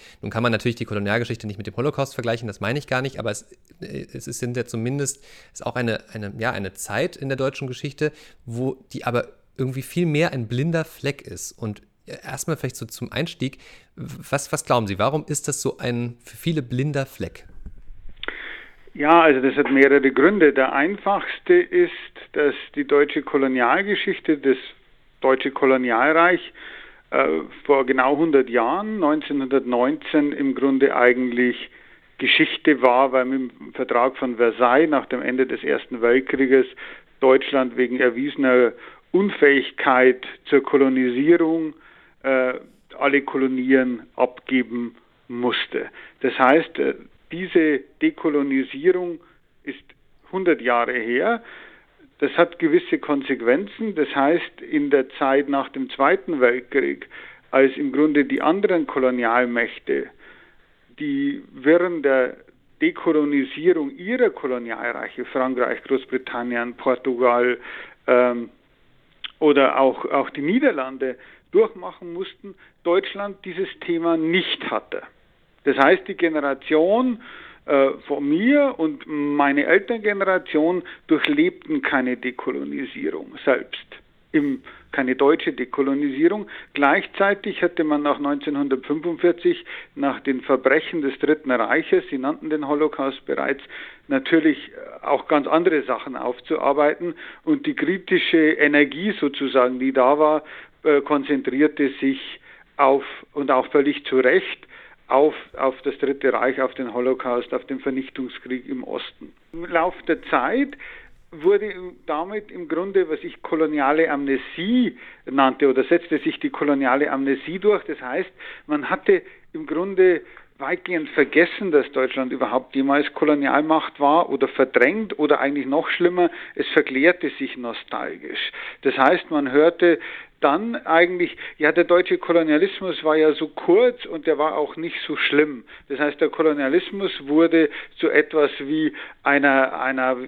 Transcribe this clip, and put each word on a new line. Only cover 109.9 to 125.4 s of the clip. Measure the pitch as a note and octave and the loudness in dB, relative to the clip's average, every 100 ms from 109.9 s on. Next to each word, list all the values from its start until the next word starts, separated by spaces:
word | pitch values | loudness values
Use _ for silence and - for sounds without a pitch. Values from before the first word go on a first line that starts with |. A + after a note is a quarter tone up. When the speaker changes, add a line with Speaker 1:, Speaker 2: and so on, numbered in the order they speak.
| - - | -2 -4
Speaker 2:
der | E3 | -4
Zeit | - D3 C3 B3 C#4+ - - - - - _ | -2 -2 0 0 -2 -6 -18 -20 -20 -20 _
wurde | D#3+ E3 G3+ G#3+ F#3 F3+ - | -2 2 2 0 -8 -14 -12
damit | - D3+ F3+ G#3+ G#3 | -8 -6 -6 -8 -10
im | F3+ D#3+ | -12 -6
Grunde, | E3 G3 F#3+ D#3+ | -6 -2 0 0
was | D#3 | -4
ich | F3 - | -8 -14
koloniale | - D#3+ D#3 D3+ C#3 D#3 D#3+ | -4 -2 0 2 2 2 2
Amnesie | C#3+ C#3 C3+ - - F#3+ B3+ A3 - - - - | 0 -2 -2 -4 -6 0 2 2 -4 -16 -18 -2
nannte, | C3+ C3 B2+ C#3+ | 2 2 4 2
oder | C3 | 2
setzte | B2+ E3+ - D#3 | 2 2 0 -4
sich | D#3+ - | -2 -4
die | C#3+ | -6
koloniale | - D3 C#3 C3 C3+ D3 | -2 0 0 2 2 0
Amnesie | C3+ C#3 C3+ - F3+ | -2 -2 -2 -4 -2
durch. | G3+ G3+ | 0 0
Das | - - | -2 -10
heißt, | B2 D#3 F#3 - - - | -6 -6 -6 -12 -20 -14
man | - D3+ B2+ | -6 -4 -2
hatte | F3+ - F#3 - - - | 0 2 2 0 -20 -16
im | D#3 D3+ | -12 -6
Grunde | D#3 G3 F#3 F#3 D#3+ - - - - | -4 0 4 4 4 -2 -20 -20 -12
weitgehend | C#3 F3+ - F3 D3 | -8 -6 -4 -6 -2
vergessen, | - B2+ D3+ E3+ - G3 | 0 4 4 2 0 2
dass | D3+ A#2+ | 2 2
Deutschland | C3+ B2+ C#3 B2+ | 0 -2 -2 -4
überhaupt | C3+ A#2 B2+ - | -4 -2 -2 -2
jemals | C3+ C#3 C#3+ D3 | -2 2 2 0
Kolonialmacht | - D3+ D3 C3+ C3+ D#3 D#3+ - - | 0 0 2 2 2 2 0 -2 0
war | C#3+ D#3+ - | 2 4 2
oder | C3+ C3 | 0 0
verdrängt | - C3 B2 B2+ G#3 G#3 - | 0 2 4 4 2 -6 0
oder | D3+ D3+ | 2 2